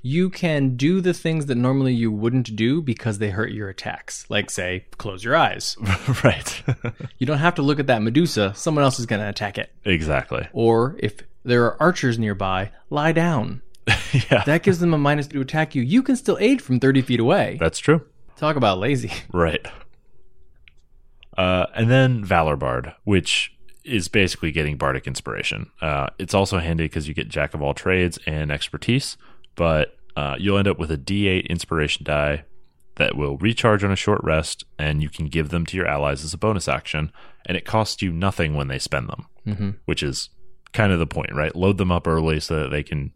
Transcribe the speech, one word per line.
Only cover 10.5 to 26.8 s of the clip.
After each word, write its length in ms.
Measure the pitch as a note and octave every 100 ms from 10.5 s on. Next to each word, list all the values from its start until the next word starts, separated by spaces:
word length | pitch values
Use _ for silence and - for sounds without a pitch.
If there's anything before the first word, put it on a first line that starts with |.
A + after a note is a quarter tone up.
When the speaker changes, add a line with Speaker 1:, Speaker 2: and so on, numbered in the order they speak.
Speaker 1:
Or 440 | - A#2 A2+ B2 -
if 160 | A2 - - -
there 200 | A#2+ A#2+ A#2
are 160 | -
archers 360 | D#3+ F3+ C3 A2+
nearby, 520 | G#2+ F#2+ F#2+ F#2 G2+ - -
lie 220 | D3 D#3
down. 480 | E3 E3+ D3 - - - - -
Speaker 2:
<laughs> 60 | - -
Yeah. 300 | C3+ - B2
Speaker 1:
That 180 | C3+ D#3+
gives 140 | G3+ F3
them 120 | F3
a 60 | D#3
minus 280 | C#3+ D3 C#3+
three 120 | C#3+
to 40 |
attack 320 | C3 D#3 D#3
you. 80 | C#3
You 200 | B2 A3+
can 140 | C4 B3+
still 200 | - F3
aid 200 | G#3+ C4+
from 200 | - B2
thirty 200 | C3 C3+
feet 180 | B2 A#2+
away. 360 | A#2 F#3+ B2 D#2+
Speaker 2:
That's 180 | E2 -
true. 240 | - D#3 - - - -
Speaker 1:
Talk 200 | D3+ D3+
about 220 | A2+ F#2
lazy. 340 | A2 C3+ A2 -
<laughs> 120 | -
Speaker 2:
Right. 340 | F2+ E2 D#2 - - - - - - - - - - - - _ - - - - -
Uh, 300 | F#2 F#2 -
and 160 | - A2+
then 340 | C3 C3 B2
Valor 320 | G2 F2 D#2 C#2
Bard, 360 | C2 B1 - -
which 500 | - F#2+ - - - - - -
is 240 | - A#2 E2+
basically 420 | G#2+ F2+ - E2
getting 260 | D#2 D2+ C#2
Bardic 300 | C#2+ C2 -
Inspiration. 640 | C2 C2+ G1+ - G#1 - -
Uh, 280 | D#2+ C#2+ C2+ -
it's 160 | F2
also 240 | G2+ G2 F#2
handy 300 | E2 E2